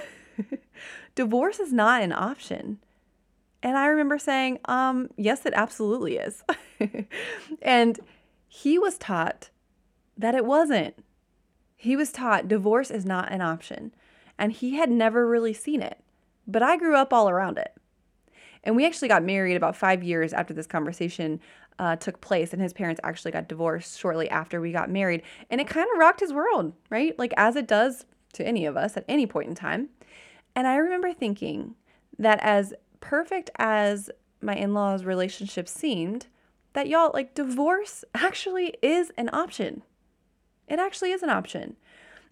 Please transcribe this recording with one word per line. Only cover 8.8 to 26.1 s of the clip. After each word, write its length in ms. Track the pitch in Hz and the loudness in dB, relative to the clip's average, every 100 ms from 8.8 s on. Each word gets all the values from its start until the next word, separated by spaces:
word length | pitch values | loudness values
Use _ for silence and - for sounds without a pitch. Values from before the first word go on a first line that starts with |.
| 392 - | 2 -2
taught 520 | - 175 160 - - _ _ _ _ _ _ - | -4 0 0 -4 -12 _ _ _ _ _ _ -4
that 160 | 226 | 0
it 120 | 254 226 | 2 4
wasn't. 500 | 294 311 226 156 - _ _ _ _ _ _ _ _ | 4 4 2 0 -6 _ _ _ _ _ _ _ _
He 220 | 226 269 | 0 0
was 160 | 294 | 0
taught 340 | - 254 202 185 | -2 0 0 2
divorce 420 | 214 202 233 262 | 2 4 2 2
is 160 | 226 190 | -4 -2
not 260 | 185 - | -2 -2
an 100 | 190 | -2
option. 520 | 170 165 - - 151 - _ _ _ - | -2 -4 -8 -14 -14 -18 _ _ _ -4
And 140 | 208 | -4
he 240 | 214 254 285 | -2 -4 0
had 120 | 320 | 2
never 380 | 233 220 233 240 | 4 4 4 4
really 260 | 233 226 | 2 2
seen 280 | 214 - 294 | -2 -4 -4
it. 180 | - - _ _ _ _ - | -4 -10 _ _ _ _ -4
But 160 | 220 | 2
I 140 | 262 339 | 4 4
grew 180 | 339 285 | 4 4
up 180 | 269 | 6
all 160 | 233 202 | 4 4
around 280 | 175 190 - | 2 0 -4
it. 160 | - - _ _ _ _ _ _ - - | -8 -10 _ _ _ _ _ _ -20 -8
And 120 | - 233 | 0 4
we 100 | 320 | 2
actually 240 | 320 247 | 0 4
got 120 | 190 | 4
married 360 | 175 196 185 180 | 4 2 2 2
about 180 | 165 165 | 0 2
five 260 | 190 190 | 2 2
years 300 | 175 165 165 | 2 0 0
after 220 | - 175 | -2 -4
this 120 | 160 156 | -6 -6
conversation, 760 | 165 151 175 170 - 160 156 - - - - | -4 -4 -4 -6 -4 -4 -4 -8 -20 -20 -4
uh, 200 | 180 165 | -2 -2
took 240 | - - | -4 -10
place, 320 | - 185 165 | -2 0 0
and 80 | 180 | -2
his 120 | 180 | -4
parents 280 | - 175 165 | -2 -4 -4
actually 280 | - 165 165 | -6 -6 -6
got 180 | 165 165 | -6 -8
divorced 500 | 160 165 165 - - | -4 -2 -2 -6 -6
shortly 300 | 185 165 160 | -4 -2 -2
after 320 | 156 160 170 | -2 -4 -6
we 100 | 170 | -4
got 180 | 170 - | -4 -2
married. 340 | 190 190 165 - - - | 0 0 -2 -4 -18 -6
And 80 | 247 | -4
it 100 | 294 | -2
kinda 220 | 311 403 403 | -2 0 6
rocked 240 | 320 | 6